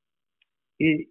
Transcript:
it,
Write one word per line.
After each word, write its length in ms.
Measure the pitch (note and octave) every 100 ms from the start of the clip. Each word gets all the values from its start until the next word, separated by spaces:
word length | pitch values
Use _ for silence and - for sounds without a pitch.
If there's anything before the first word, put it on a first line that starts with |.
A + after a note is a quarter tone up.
| _ _ _ _ _ _ _ _
it, 280 | D#3 D3+ -